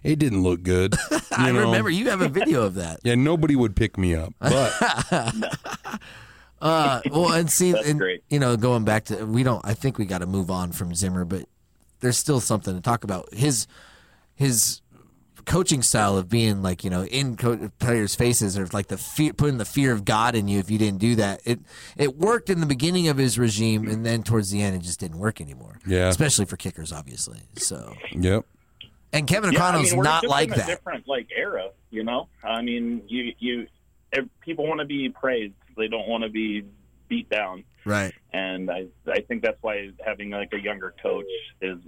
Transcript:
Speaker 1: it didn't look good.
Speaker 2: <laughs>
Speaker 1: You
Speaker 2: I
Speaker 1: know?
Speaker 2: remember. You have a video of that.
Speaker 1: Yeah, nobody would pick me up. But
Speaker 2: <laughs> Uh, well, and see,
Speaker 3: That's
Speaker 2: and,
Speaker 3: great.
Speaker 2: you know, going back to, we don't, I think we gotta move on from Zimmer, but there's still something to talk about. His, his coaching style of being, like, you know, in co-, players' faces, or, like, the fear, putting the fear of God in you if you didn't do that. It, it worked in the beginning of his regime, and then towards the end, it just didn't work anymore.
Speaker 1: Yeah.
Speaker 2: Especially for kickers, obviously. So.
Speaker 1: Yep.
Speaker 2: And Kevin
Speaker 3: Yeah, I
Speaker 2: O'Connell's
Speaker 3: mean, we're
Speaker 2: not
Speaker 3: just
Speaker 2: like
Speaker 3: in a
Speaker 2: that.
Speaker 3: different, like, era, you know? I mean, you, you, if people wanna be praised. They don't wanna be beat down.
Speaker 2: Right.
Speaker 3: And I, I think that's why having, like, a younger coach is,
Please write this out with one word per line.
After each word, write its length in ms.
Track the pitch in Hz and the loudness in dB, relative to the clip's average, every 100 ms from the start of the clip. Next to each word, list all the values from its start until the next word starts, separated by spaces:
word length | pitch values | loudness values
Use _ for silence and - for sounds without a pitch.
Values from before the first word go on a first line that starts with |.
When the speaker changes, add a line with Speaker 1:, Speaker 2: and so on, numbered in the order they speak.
Speaker 1:
it 160 | 143 151 | 0 2
didn't 240 | 147 98 | 4 4
look 220 | 90 87 | 4 2
good. 320 | 90 90 95 - - | 2 4 4 2 0
Speaker 2:
<laughs> 60 | 311 - - | -2 0 2
Speaker 1:
You 60 | |
Speaker 2:
I 80 | 127 | 4
Speaker 1:
know? 80 | 123 - | 4 4
Speaker 2:
remember. 220 | 113 - | 4 2
You 180 | 170 - | 2 2
have 100 | 196 | 2
a 80 | 160 | 2
video 340 | 151 311 135 | 2 2 4
of 120 | 104 | 2
that. 240 | 95 85 82 | 0 -6 -2
Speaker 1:
Yeah, 100 | 117 | 2
nobody 400 | 120 143 165 156 | 4 4 4 4
would 220 | 139 117 95 | 4 4 2
pick 200 | 113 - | 0 2
me 160 | 92 82 | 2 2
up. 160 | 82 - | -2 -2
But 320 | 131 131 120 - | 2 4 2 2
Speaker 2:
<laughs> 1200 | 233 120 - 170 113 220 214 - - - - 214 - - - - - _ | 0 0 0 0 0 -2 -4 -6 -10 -12 -10 -12 -14 -20 -20 -20 -20 _
Uh, 400 | 151 165 147 123 - | 0 2 2 2 0
well, 200 | 151 170 | 2 4
and 160 | 165 165 | 2 2
see, 220 | - 180 | 2 4
Speaker 3:
That's 180 | 175 147 | 4 2
Speaker 2:
and, 120 | 151 | 0
Speaker 3:
great. 240 | 92 90 - | 0 -4 -2
Speaker 2:
you 120 | 147 | 2
know, 160 | 127 120 | 2 4
going 280 | 123 123 | 2 2
back 200 | 110 107 | 2 0
to, 200 | - 101 | -2 -6
we 200 | 107 113 | -2 2
don't, 200 | 127 117 | 2 0
I 100 | - | -2
think 220 | 107 135 - | -2 -2 -2
we 60 | 98 | -4
gotta 200 | 92 87 | -2 -2
move 240 | 95 90 | -2 -2
on 220 | 92 87 | -2 -4
from 200 | 85 90 | -4 -6
Zimmer, 320 | 85 95 92 | -2 -2 -2
but 200 | 87 92 - _ _ _ _ _ | -2 -4 -8 _ _ _ _ _
there's 180 | 123 117 | 0 0
still 220 | - 135 | 2 0
something 340 | - 107 98 | 2 -2 -2
to 60 | 92 | -4
talk 240 | 85 117 | -2 -2
about. 280 | 104 92 - | -2 -6 -8
His, 360 | 104 147 123 - - - - _ _ _ | 0 0 2 -4 -12 -20 -20 _ _ _
his 460 | - 135 113 - - _ - - _ _ - | -2 0 2 0 -2 _ -20 -20 _ _ -16
coaching 380 | - 170 185 143 | 0 2 2 2
style 340 | 113 120 101 98 | 2 4 4 2
of 100 | 90 | 2
being, 320 | 117 113 101 | 2 2 2
like, 220 | 95 90 | -2 -2
you 80 | 95 | -2
know, 140 | 90 | -2
in 320 | 95 131 135 113 | -2 -2 -2 0
co-, 340 | 120 117 107 - | 0 0 -4 -4
players' 380 | 123 117 101 - | 0 0 0 2
faces, 420 | 123 117 101 98 | 2 2 0 -2
or, 80 | 90 | -4
like, 160 | 104 98 | -4 -4
the 100 | 98 | -8
fear, 340 | - - 151 | -6 0 0
putting 240 | 104 147 127 | 2 0 0
the 60 | |
fear 280 | 101 - 135 | -2 0 2
of 120 | 110 | 2
God 300 | 95 107 120 | 2 2 2
in 140 | 117 101 | 2 2
you 100 | 101 | 0
if 100 | 92 | 2
you 100 | 107 | 2
didn't 200 | 107 95 | 2 2
do 160 | 113 | 2
that. 260 | 113 101 98 | 4 2 -2
It, 160 | - 120 - - - - | -4 -4 -6 -20 -16 -2
it 200 | 143 135 | -2 2
worked 340 | 196 233 226 | 2 2 2
in 80 | 180 | 0
the 80 | 156 | 2
beginning 400 | 131 156 180 165 | 0 2 2 2
of 120 | 135 | 2
his 200 | 131 113 | 2 2
regime, 480 | 120 107 113 110 110 | 0 2 2 0 0
and 180 | 110 | -2
then 200 | 113 113 | -2 -2
towards 260 | 107 113 95 | 0 0 0
the 100 | 101 | -2
end, 140 | 104 | -2
it 60 | 92 | -2
just 160 | 87 - | -6 -8
didn't 200 | 90 80 | -8 -4
work 220 | 104 - | -4 -4
anymore. 380 | 76 65 53 50 95 | -10 -16 -20 -12 -2
Speaker 1:
Yeah. 220 | 90 90 | 2 2
Speaker 2:
Especially 380 | 90 151 113 98 | 2 2 2 0
for 100 | 92 | -4
kickers, 340 | 95 82 80 | -10 -10 -12
obviously. 460 | 78 67 60 - 55 50 | -12 -14 -10 -10 -12 -20
So. 400 | - - 69 55 - - | -8 -6 -6 -12 -14 -10
Speaker 1:
Yep. 340 | - 90 104 - _ _ _ - _ _ | 0 2 2 -2 _ _ _ -20 _ _
Speaker 2:
And 140 | 151 143 | -4 0
Kevin 240 | 196 202 | 2 2
Speaker 3:
Yeah, 80 | - | 4
I 20 | |
Speaker 2:
O'Connell's 280 | 180 170 131 | 4 4 2
Speaker 3:
mean, 40 | 123 | 4
we're 60 | |
Speaker 2:
not 180 | - 160 | 4 4
Speaker 3:
just 80 | - | 2
Speaker 2:
like 180 | 143 156 | 2 2
Speaker 3:
in 60 | |
a 20 | 190 | 0
Speaker 2:
that. 100 | 127 | -2
Speaker 3:
different, 400 | 175 180 139 131 | -4 -6 -12 -6
like, 220 | 135 110 | -6 -4
era, 360 | 113 185 131 95 - _ | -6 -4 -4 -8 -12 _
you 120 | 110 | -6
know? 260 | 113 123 - _ | -4 -4 -6 _
I 160 | 110 113 | -6 -4
mean, 400 | 120 120 117 117 101 | -4 -4 -4 -6 -6
you, 260 | 123 120 - | -6 -6 -6
you, 280 | 120 120 104 _ _ _ _ | -6 -6 -8 _ _ _ _
if 120 | 135 131 _ | -6 -6 _
people 260 | 165 151 151 | -10 -6 -4
wanna 180 | 156 | -4
be 240 | 143 143 131 | -4 -4 -6
praised. 460 | - 135 123 104 98 _ 110 | -4 -2 -2 -4 -12 _ -6
They 80 | 110 | -4
don't 220 | 113 101 | -4 -4
wanna 200 | 113 110 | -4 -4
be 360 | 110 110 104 101 - _ _ _ | -4 -4 -6 -10 -20 _ _ _
beat 240 | 117 - | -8 -4
down. 320 | 107 98 92 - _ | -4 -4 -8 -18 _
Speaker 2:
Right. 280 | 104 104 95 - _ | -4 -2 -2 -8 _
Speaker 3:
And 360 | 92 95 92 92 | -8 -6 -6 -6
I, 200 | 90 92 _ 120 | -6 -8 _ -4
I 140 | 101 | -4
think 220 | - 117 | -4 -4
that's 140 | 113 107 | -4 -4
why 280 | 113 104 98 90 | -6 -6 -8 -10
having, 260 | 110 101 104 | -10 -8 -8
like, 220 | 101 101 | -8 -6
a 80 | 104 | -6
younger 320 | 101 101 92 - | -6 -8 -10 -8
coach 240 | 98 95 98 92 - - | -4 -4 -6 -12 -14 -8
is, 160 | 95 90 | -8 -8